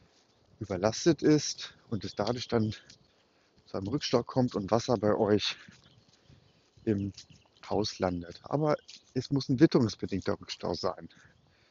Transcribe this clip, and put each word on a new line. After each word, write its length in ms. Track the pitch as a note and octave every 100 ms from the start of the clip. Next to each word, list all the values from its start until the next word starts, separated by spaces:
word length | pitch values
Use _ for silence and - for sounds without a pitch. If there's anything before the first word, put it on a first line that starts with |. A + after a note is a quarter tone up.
| _ _ _ _ _ -
überlastet 640 | G#2 F#2 G#2 A#2+ F3 D3+
ist 500 | D3+ D3+ - - - - -
und 160 | G#2+ F#2
es 100 | -
dadurch 320 | G#2 B2 -
dann 260 | A#2 A2 - - - _ _ _ _ _ _ _
zu 120 | F#2+
einem 100 | G2
Rückstau 360 | D3 - B2
kommt 320 | A#2+ C3+ B2 F#2
und 140 | F#2+
Wasser 280 | A2+ - A2+
bei 180 | G#2 G2+
euch 420 | G#2 G#2 - - - - _ _ _ _ _ - _ _ _ _ A2+
im 260 | G2+ G2 - - - _ _ -
Haus 300 | F#2+ G#2+ -
landet. 420 | F#2 F2 E2+ -
Aber 340 | - C#3+ D3+ D3 - - _ B2+
es 160 | -
muss 180 | C#3 -
ein 100 | B2+
witterungsbedingter 800 | D#3+ D#3 A2+ - G2 F#2+ - F#2
Rückstau 360 | F2 - F#2 F2
sein. 340 | F#2 F2 E2+ _ - _ _ _ _